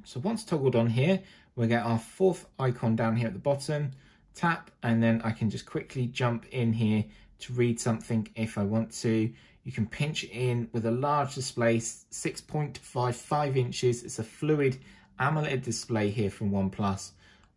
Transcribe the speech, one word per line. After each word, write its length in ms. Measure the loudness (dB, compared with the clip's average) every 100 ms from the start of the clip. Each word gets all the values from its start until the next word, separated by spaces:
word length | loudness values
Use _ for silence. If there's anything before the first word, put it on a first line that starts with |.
So 160 | -6 -6
once 240 | -4 -4
toggled 320 | -2 0 2 4
on 100 | 2
here, 340 | 4 4 2 -2 -20 _ -2
we'll 120 | 2
get 140 | 2
our 160 | 2 -2
fourth 480 | -2 2 2 2 -6 -2
icon 340 | -2 0 0
down 220 | 2 2 2
here 100 | -2
at 60 |
the 80 | -2
bottom. 500 | 0 0 0 -2 -4 -6 -20 _ _ -2
Tap, 340 | 0 0 -6 _
and 180 | 0 4
then 180 | 6 4
I 80 | 0
can 180 | 0 -2
just 160 | -2 -4
quickly 400 | -6 -4 -4 -4
jump 400 | 0 0 0 -4
in 220 | 0 2
here 320 | 2 4 2 0 -6 -20 -18
to 120 | -8
read 280 | 0 2 2
something 480 | 0 -2 0 -2 -2 -4
if 200 | -4 -2
I 60 |
want 300 | 0 0 -2 -2
to. 300 | 0 2 0 -4 -18 _
You 80 | -10
can 140 | -4 -4
pinch 360 | -2 -4 -4
in 460 | -8 -2 0 0 -2
with 140 | -2 0
a 60 |
large 420 | 0 2 2 0
display, 460 | -4 -6 0 2 2
six 600 | 0 -10 -14 -6 -6 -6
point 380 | -6 -4 -4 -6
five 380 | -8 -2 -2 -2
five 400 | -2 0 2 2
inches. 480 | 0 0 0 0
It's 160 | -4 -10
a 40 |
fluid 540 | -10 -4 0 4 2 0 -8 -20 -20 -4
amoled 440 | 0 0 0 -2
display 460 | -4 -6 -2 0 0
here 220 | 0 -2
from 220 | -2 -2
OnePlus. 580 | 0 -2 0 -2 -2 -8 -18 -20 _ _